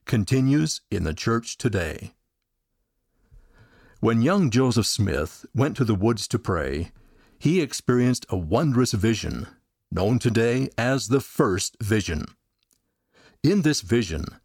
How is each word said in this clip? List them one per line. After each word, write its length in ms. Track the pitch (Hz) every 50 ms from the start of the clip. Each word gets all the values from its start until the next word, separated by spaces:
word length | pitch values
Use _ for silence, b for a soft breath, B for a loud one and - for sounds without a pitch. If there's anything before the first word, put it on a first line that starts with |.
| _
continues 760 | - - 117 98 - 131 131 131 135 139 151 156 156 - - - _
in 140 | 104 90 85
the 100 | 78 80
church 460 | - - 117 117 117 113 - - -
today. 540 | - 123 101 95 85 78 73 - - - - _ _ _ _ _ _ _ _ _ _ _ _ _ _ _ _ _ _ _ _ _ b b b b b b b b b b b b b b b b
When 240 | - 113 117 113 113
young 260 | 147 190 208 185 127
Joseph 380 | 101 127 131 127 113 117 104 -
Smith 580 | - - 107 98 64 69 76 80 - - - - -
went 240 | - 135 151 - -
to 80 | 131
the 80 | 107 110
woods 340 | 92 98 117 120 104 - -
to 100 | - 107
pray, 500 | - - 95 82 73 67 69 76 85 - - b b b b b b b b b
he 240 | - 143 170 185
experienced 640 | 156 135 - - - - 123 123 123 127 123 - - -
a 80 | 110 92
wondrous 560 | 85 76 98 120 160 147 123 123 123 - -
vision, 520 | 101 92 113 117 104 - 78 - - - - - _ _ _ _ _ _ _
known 260 | - 87 92 104 123 120
today 540 | - 127 104 113 113 120 120 131 135 127 - -
as 300 | 113 123 135 135 107 98
the 120 | 131 139
first 560 | 139 - - - 151 110 92 92 - - - _
vision. 460 | 113 98 110 107 92 - 82 73 - - - _ _ _ _ _ _ _ _ _ _ _ _ b b b b b b b b b -
In 180 | 143 202 208
this 200 | 151 156 147 -
vision, 440 | - 87 113 120 113 82 82 73 - - - -